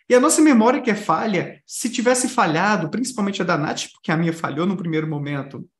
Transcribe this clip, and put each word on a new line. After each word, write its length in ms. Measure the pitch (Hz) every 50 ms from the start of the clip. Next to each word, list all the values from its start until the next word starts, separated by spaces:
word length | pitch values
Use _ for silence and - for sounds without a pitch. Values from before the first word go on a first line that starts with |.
| _ -
E 60 | 247
a 40 | 247
nossa 220 | 277 311 302 339
memória 400 | 311 311 262 220 214 240 285 285
que 100 | - 226
é 40 | 196
falha, 680 | - - - 160 160 - 220 190 160 135 - - - _
se 240 | _ - - - 233
tivesse 400 | - - 220 247 254 247 254 247
falhado, 600 | - 240 - 170 151 165 190 208 214 180 160 147
principalmente 520 | - 214 262 - - - 196 202 196 -
a 40 | 185
da 120 | 170 170
Nath, 300 | 147 151 185 247 - - -
porque 200 | _ _ - -
a 60 | 160
minha 140 | 165 170 165
falhou 340 | 165 - - 131 135 151 175
no 120 | 202 185
primeiro 300 | - 170 165 156 156 156
momento 600 | 156 147 143 143 143 147 139 135 - - - - _ _